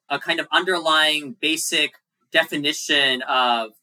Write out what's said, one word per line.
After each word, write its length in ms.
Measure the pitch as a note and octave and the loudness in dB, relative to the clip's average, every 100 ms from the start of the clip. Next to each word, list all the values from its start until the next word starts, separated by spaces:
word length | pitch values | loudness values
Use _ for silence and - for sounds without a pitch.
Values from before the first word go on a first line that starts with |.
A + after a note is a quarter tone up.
| - | -8
a 100 | C#3+ | -6
kind 220 | E3+ E3 | -4 -4
of 80 | D3+ | 0
underlying 880 | E3 F#3 F3 D#3+ D#3 D#3 D3+ C#3+ A#2 | 0 2 0 2 4 2 0 -4 -6
basic 520 | D3 D#3 - D#3+ D3 - _ _ _ | -2 -2 -2 0 -2 -4 _ _ _
definition 880 | E3 D#3 D3+ C#3+ D3 - D3 C3+ B2+ | 0 0 -2 -4 -4 0 2 2 0
of, 480 | C3 B2+ B2 A#2 A2 _ | 0 0 2 0 -2 _